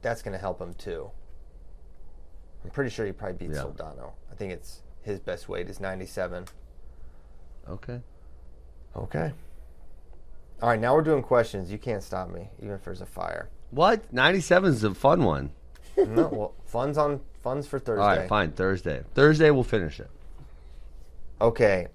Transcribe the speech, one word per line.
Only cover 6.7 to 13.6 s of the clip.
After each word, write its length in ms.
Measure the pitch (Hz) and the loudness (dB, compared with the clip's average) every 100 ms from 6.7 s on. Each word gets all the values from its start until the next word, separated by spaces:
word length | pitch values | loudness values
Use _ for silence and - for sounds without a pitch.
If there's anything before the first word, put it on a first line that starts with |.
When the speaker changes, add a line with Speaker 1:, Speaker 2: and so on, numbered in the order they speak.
| - - - - - - - - - - | -14 -14 -12 -12 -12 -16 -16 -14 -14 -12
Speaker 2:
Okay. 320 | 98 - 123 120 - - - - - - - - - | -12 -10 -10 -12 -18 -16 -16 -16 -16 -18 -18 -12 -8
Speaker 1:
Okay. 360 | - 151 160 - - - - - - - - - - - - - | -4 -2 -4 -6 -12 -14 -14 -14 -14 -14 -14 -14 -12 -14 -14 -2
All 80 | 117 | 2
right, 100 | 113 | 4
now 140 | 117 147 | 6 4
we're 60 | |
doing 220 | 160 147 | 6 2
questions. 480 | 123 123 113 101 90 | 6 4 4 0 -6
You 60 | 104 | -6
can't 260 | - 107 | -4 -4
stop 260 | - 95 90 | -4 -6 -6
me, 200 | 87 104 - | -8 -12 -12
even 100 | 104 98 | -10 -8
if 80 | |
there's 180 | - 92 | -8 -10
a 40 | 92 | -10
fire. 440 | 92 85 82 80 - | -6 -6 -6 -8 -12